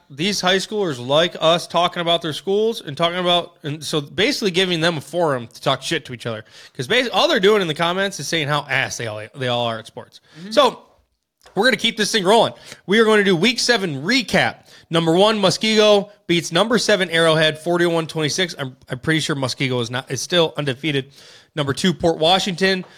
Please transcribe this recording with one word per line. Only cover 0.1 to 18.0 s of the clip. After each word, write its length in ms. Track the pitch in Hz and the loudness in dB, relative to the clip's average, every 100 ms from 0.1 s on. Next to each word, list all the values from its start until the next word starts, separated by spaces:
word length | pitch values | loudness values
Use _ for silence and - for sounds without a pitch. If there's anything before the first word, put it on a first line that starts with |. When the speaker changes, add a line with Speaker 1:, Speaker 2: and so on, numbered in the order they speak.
| 139 190 202 | -6 -4 -2
Speaker 1:
high 160 | 180 190 | 0 0
schoolers 480 | - 214 185 123 | -2 -4 -4 -4
like 320 | 123 147 175 - | 0 2 2 2
us 280 | 160 170 - | 2 2 0
talking 340 | 170 175 180 | -2 -2 -2
about 220 | 170 170 | -2 -2
their 100 | 165 | -2
schools 480 | 139 - 202 220 226 | -6 -2 0 0 -4
and 160 | - 143 | -8 -4
talking 220 | 170 180 | -2 0
about, 400 | 180 175 - _ | 0 0 -2 _
and 220 | 151 156 | -8 -8
so 160 | 135 160 | -4 -6
basically 500 | 143 151 233 - 202 | -4 -2 -2 0 -2
giving 300 | 175 190 170 | 0 0 0
them 160 | 165 160 | 0 -2
a 60 | |
forum 460 | - 175 165 131 113 | -4 -2 0 -2 -6
to 120 | - | -6
talk 220 | - 131 | -4 -2
shit 240 | - 160 - | -2 -6 -6
to 80 | |
each 100 | 123 | -12
other. 220 | 123 110 - - - | -8 -10 -12 -20 -16
'Cause 160 | - 127 | -10 -2
basi-, 220 | 233 247 | 0 0
all 160 | 190 294 | 0 2
they're 120 | 277 | 4
doing 200 | 190 214 | 4 4
in 80 | 175 | 2
the 60 | |
comments 440 | 147 170 180 196 190 | -2 -2 -2 -4 -6
is 60 | 143 | -6
saying 220 | 165 143 | -4 -2
how 120 | 147 135 | -2 -2
ass 260 | 135 117 - | -2 -2 -6
they 100 | 117 | -8
all, 160 | 107 107 | -10 -12
they 140 | 143 127 | -8 -4
all 180 | 120 120 | -2 -2
are 120 | 113 | -6
at 80 | - | -10
sports. 360 | - 107 - _ 156 | -18 -20 -20 _ -20
Speaker 2:
Mm-hmm. 100 | 190 | -2
Speaker 1:
So 300 | 226 254 - - _ _ _ _ _ - | 2 2 0 -12 _ _ _ _ _ -8
we're 100 | 180 247 | 0 2
gonna 100 | 220 | 2
keep 220 | 226 220 | 0 -2
this 120 | 208 | 0
thing 140 | 220 | 0
rolling. 300 | 180 226 139 - - - - | 4 4 4 -2 -16 -12 0
We 140 | 214 | 4
are 40 | |
gonna 180 | 220 214 | 6 4
do 120 | 196 170 | 4 4
week 220 | 220 247 | 2 2
seven 420 | - 233 190 139 | 0 0 0 -4
recap. 640 | 156 262 208 180 117 - _ - - | -2 0 0 0 0 -2 _ -20 -4
Number 240 | 165 165 | 0 2
one, 220 | 170 208 214 | 4 4 4
Muskego 720 | 190 - 220 214 214 202 196 - - | 0 2 2 4 6 4 2 -8 -2
beats 240 | 170 147 | -2 0
number 260 | 165 220 233 | 0 2 2
seven 320 | - 202 185 | 2 2 2
Arrowhead 480 | 165 165 156 156 156 | 2 4 4 2 0
forty-one 480 | 175 175 175 165 | -2 0 2 0